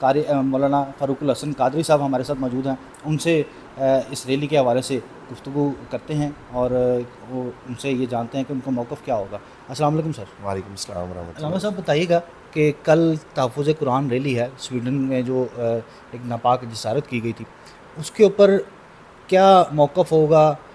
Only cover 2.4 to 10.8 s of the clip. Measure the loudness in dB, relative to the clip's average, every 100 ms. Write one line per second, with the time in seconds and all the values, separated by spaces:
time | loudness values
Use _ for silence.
2.4 | -4 -4 -4 -6 -10 -12 -4 -2 2 0
3.4 | 0 -8 -16 -2 2 2 0 -6 -2 -2
4.4 | 0 2 4 2 0 -4 -6 -18 -18 -16
5.4 | -8 -2 -2 -4 -10 -10 -6 -4 -4 -8
6.4 | -8 -2 0 2 2 0 -4 -12 -12 -8
7.4 | -8 -10 -12 -8 -4 -2 -2 -4 -6 -6
8.4 | -6 -6 -4 -6 -6 -8 -6 -4 -4 -10
9.4 | -16 -20 -12 -2 0 0 -2 -6 -12 -12
10.4 | -8 -6 -8 -12